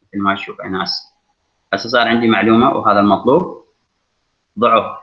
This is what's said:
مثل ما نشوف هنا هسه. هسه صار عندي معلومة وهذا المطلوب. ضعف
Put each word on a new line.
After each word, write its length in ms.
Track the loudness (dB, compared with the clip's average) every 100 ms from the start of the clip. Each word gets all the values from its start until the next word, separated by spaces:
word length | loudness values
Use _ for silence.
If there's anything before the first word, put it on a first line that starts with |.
مثل 200 | _ -4
ما 100 | -4
نشوف 280 | -4 -8 -14
هنا 240 | -10 -8
هسه. 200 | -6 -10 -14 _ _ _ _ _ _
هسه 160 | -8 -2
صار 200 | 0 2
عندي 200 | 2 2
معلومة 480 | 2 4 4 2 0
وهذا 240 | 2 2
المطلوب. 640 | 2 2 2 2 0 -12 _ _ _ _ _ _ _ _ _ -2
ضعف 400 | 0 0 -2 -12